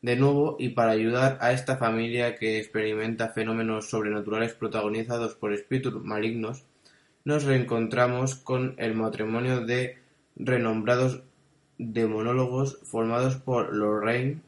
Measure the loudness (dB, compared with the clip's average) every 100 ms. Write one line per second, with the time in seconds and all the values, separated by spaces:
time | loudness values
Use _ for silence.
0 | 0 4 4 4 2 0 -4 2 2 4
1 | 2 4 2 4 2 2 0 0 0 0
2 | -2 0 0 0 -2 -2 -2 -2 0 0
3 | -2 -2 -4 -2 -2 0 0 -2 -2 -2
4 | 0 -2 -2 -2 -2 -2 -4 -2 -2 -2
5 | -2 -2 -4 -4 -4 -4 -2 -2 -2 -6
6 | -6 -2 -2 -2 -4 -8 _ _ _ _
7 | _ _ -2 0 4 2 2 0 0 2
8 | 2 2 -2 -4 -4 -2 -2 -2 -2 0
9 | -2 -2 -2 0 0 0 0 -2 -2 -8
10 | _ _ _ -8 0 2 2 0 2 4
11 | 2 0 -12 _ _ _ _ _ -6 0
12 | 0 0 0 2 2 0 -2 -4 -6 -2
13 | 0 2 0 -2 0 0 0 0 0 2
14 | 0 0 0 -4